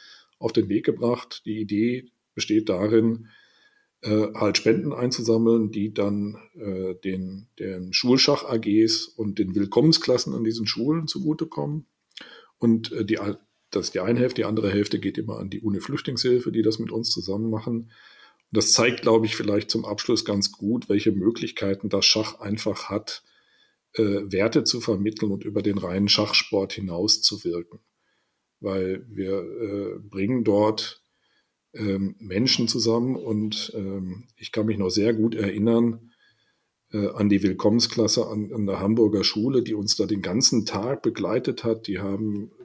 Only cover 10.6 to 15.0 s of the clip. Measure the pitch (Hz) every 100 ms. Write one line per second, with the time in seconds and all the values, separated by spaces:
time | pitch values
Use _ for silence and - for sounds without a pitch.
10.6 | 107 - 127 165 156 - 156 156 156 -
11.6 | 147 151 - _ _ - - - _ _
12.6 | 117 113 113 - 101 110 101 98 _ _
13.6 | _ 101 - - 92 120 123 127 104 107
14.6 | 107 98 104 104